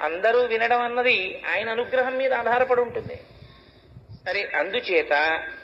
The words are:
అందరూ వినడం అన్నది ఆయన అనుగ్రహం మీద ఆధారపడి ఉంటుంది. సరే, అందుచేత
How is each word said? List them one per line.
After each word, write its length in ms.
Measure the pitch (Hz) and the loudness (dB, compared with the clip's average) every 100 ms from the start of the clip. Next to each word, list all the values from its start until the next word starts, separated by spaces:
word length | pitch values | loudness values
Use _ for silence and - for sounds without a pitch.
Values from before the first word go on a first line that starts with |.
అందరూ 400 | 151 165 214 240 | -4 0 4 4
వినడం 400 | 247 220 233 240 | 2 2 2 2
అన్నది 600 | 240 240 247 214 185 - - | 2 0 2 2 -2 -8 -4
ఆయన 160 | 175 226 | -4 -2
అనుగ్రహం 480 | 226 240 254 254 262 | -4 -2 0 0 0
మీద 160 | 262 | 0
ఆధారపడి 480 | 240 233 247 254 247 | 0 2 2 4 2
ఉంటుంది. 380 | 233 226 - - - - - - - - - - - - 185 | 0 -4 -8 -12 -16 -20 -20 -20 -20 -20 -20 -20 -20 -12 -6
సరే, 240 | 190 196 147 | -4 -2 -2
అందుచేత 580 | 165 160 - 170 151 147 156 160 - - | -2 -2 0 0 2 2 2 -2 -6 -14